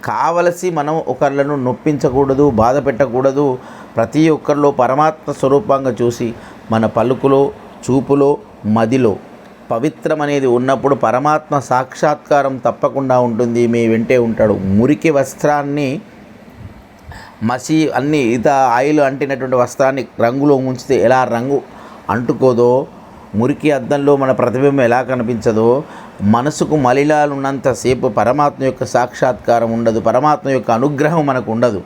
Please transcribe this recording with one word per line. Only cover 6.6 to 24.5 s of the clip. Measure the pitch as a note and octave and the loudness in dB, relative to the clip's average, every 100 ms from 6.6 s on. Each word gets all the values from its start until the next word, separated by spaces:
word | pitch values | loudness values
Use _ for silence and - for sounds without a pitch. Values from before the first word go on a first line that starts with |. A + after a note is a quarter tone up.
| - | -4
మన | A2+ A2 | 0 0
పలుకులో, | A2+ A2+ C3 C3+ C3+ C#3 - - - | 0 0 0 2 2 2 -2 -20 -16
చూపులో, | - C3 B2 C#3+ C#3 C#3+ - - G#2 | -2 -2 0 2 2 0 -6 -10 -2
మదిలో | A2 A2+ C3 A#2 F#2+ - - - - - | 0 2 2 0 -2 -10 -20 -20 -20 -6
పవిత్రం | A#2 C#3+ D3+ E3+ D#3 | -4 -4 -4 -4 -2
అనేది | D3 C#3+ C3+ | -2 0 2
ఉన్నప్పుడు | A#2+ B2+ C3+ C3+ | 0 0 -2 0
పరమాత్మ | C3+ A2+ A#2+ C#3+ D3+ - C#3+ | 0 0 0 0 -2 -2 -4
సాక్షాత్కారం | B2 B2+ C3 - D#3+ D3 - D3 C3+ C3 | 0 -2 -2 -2 -2 -2 0 0 0 -2
తప్పకుండా | A#2 A2 C#3+ B2 C3+ B2+ | -4 -2 -4 -2 0 2
ఉంటుంది, | B2 A2+ A#2+ A#2 A#2+ | 2 0 -2 0 2
మీ | A#2 A#2 | 2 2
వెంటే | A2+ A2+ B2+ | 0 2 2
ఉంటాడు. | A#2 A2 A2 | 2 0 0
మురికి | G2+ F#2+ G2 B2 D3+ D#3+ | 0 0 2 2 2 0
వస్త్రాన్ని | C#3+ C3 - D3 D3 C#3+ C#3+ C#3 D3 - - - - - - - - - - - - - - | 0 -2 -2 -2 0 -2 -4 -4 -6 -10 -20 -20 -20 -20 -20 -20 -20 -20 -20 -20 -20 -20 -8
మసి | G#2+ B2+ - D#3+ D3+ | -4 -4 -2 0 0
అన్ని | A#2+ C#3 D3+ | 0 0 0
ఇత | B2 B2 A2+ | 0 0 2
ఆయిల్ | C#3 C3 A#2 C3 D3+ | 2 2 2 2 2
అంటినటువంటి | C#3 C3+ C#3 C3+ C3 B2+ | 2 0 -4 -4 -2 0
వస్త్రాన్ని | B2 - C3+ C3+ A2+ - | 0 0 0 0 -8 -2
రంగులో | A2+ C3 C#3+ C#3 | -2 2 2 2
ముంచితే | B2+ B2+ - B2+ | 0 -6 -2 2
ఎలా | G#2+ B2+ | 4 2
రంగు | B2+ A#2 B2 C#3+ - - - - - | 2 -2 -2 -4 -4 -20 -20 -20 -6
అంటుకోదో, | G#2 B2 B2 C3 A#2 A#2+ B2+ D#3 - - - - | -4 -2 0 2 4 4 2 0 -12 -20 -20 -8
మురికి | G2+ B2+ C#3+ D3 | -2 -2 0 0
అద్దంలో | C#3 A#2 C#3+ C#3+ C#3+ | -2 -2 0 2 2
మన | C3+ | 2
ప్రతిబింబం | B2 A#2+ | 0 0